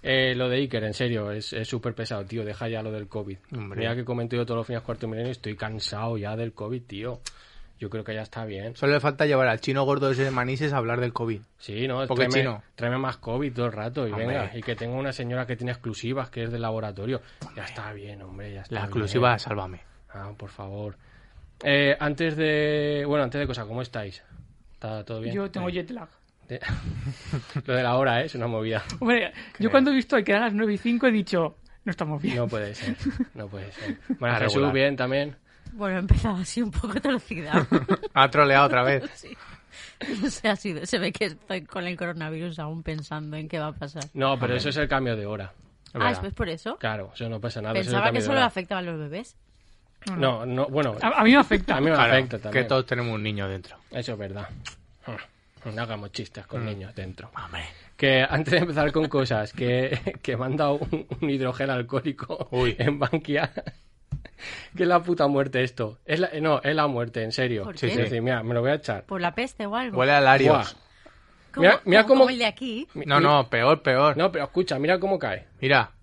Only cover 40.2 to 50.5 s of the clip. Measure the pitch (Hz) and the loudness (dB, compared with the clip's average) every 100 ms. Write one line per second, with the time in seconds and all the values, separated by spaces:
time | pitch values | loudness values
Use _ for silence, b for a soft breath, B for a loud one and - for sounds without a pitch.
40.2 | 240 - 220 196 - 156 175 165 196 - | -2 -2 -2 -2 -4 -6 -4 -2 -2 -2
41.2 | 202 151 - 185 147 196 180 175 175 165 | -4 -6 -8 -8 -6 -8 -8 -6 -6 -6
42.2 | 156 160 175 160 151 165 160 156 147 151 | -8 -6 -8 -8 -8 -8 -8 -8 -8 -8
43.2 | 151 151 156 165 151 143 143 160 143 - | -8 -10 -8 -6 -6 -8 -12 -10 -10 -2
44.2 | 135 131 123 123 147 139 143 139 127 110 | 0 2 0 0 -2 -2 0 2 0 -2
45.2 | 101 104 95 - - _ - - 240 92 | -4 -8 -10 -16 -20 _ -12 -2 0 0
46.2 | 196 - 202 160 220 302 113 107 98 - | -6 -6 -6 -6 -8 -4 -4 -4 -8 -10
47.2 | 117 110 113 113 107 113 120 156 220 - | -8 -6 -6 -6 -4 -2 0 2 2 2
48.2 | 247 269 247 196 175 190 175 160 143 170 | 2 2 2 0 -6 -6 -4 -6 -8 -10
49.2 | 247 - _ _ _ - _ _ - 175 | -12 -20 _ _ _ -20 _ _ -8 0
50.2 | 135 117 127 | 0 0 -4